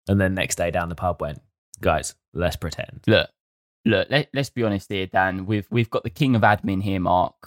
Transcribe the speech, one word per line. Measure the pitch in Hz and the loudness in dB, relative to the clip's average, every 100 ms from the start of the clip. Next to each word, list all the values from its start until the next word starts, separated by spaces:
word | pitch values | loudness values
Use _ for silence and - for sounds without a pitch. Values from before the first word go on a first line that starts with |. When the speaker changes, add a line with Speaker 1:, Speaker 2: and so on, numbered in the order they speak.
| - | 0
Speaker 1:
and | 98 | 2
then | 95 92 | 2 0
next | - - | -4 -2
day | 87 | -2
down | 87 85 | -2 -4
the | 82 | -4
pub | 90 82 | -4 -4
went, | 73 67 - _ _ - | -8 -10 -16 _ _ -4
"Guys, | 92 78 - - _ | 0 0 -2 -12 _
let's | - 85 - | -4 -4 -4
pretend." | 82 - - - - | -8 -10 -12 -6 2
Speaker 2:
Look, | 101 - _ _ _ _ _ - | 2 2 _ _ _ _ _ 0
look. | 98 - | 0 2
Let, | 143 147 | -2 -2
let's | 139 135 | -4 -6
be | 123 | -2
honest | 113 98 - | -2 -2 -4
here, | 101 95 | -6 -2
Dan. | 95 95 95 95 | 0 0 -2 -2
We've, | 107 - | -2 0
we've | 117 113 | -2 0
got | 117 | -2
the | 120 | -6
king | - 139 117 | -2 2 4
of | |
admin | 107 104 - 95 | 4 4 0 -4
here, | 98 95 | -2 -2
Mark, | 87 90 - - | 2 2 2 -4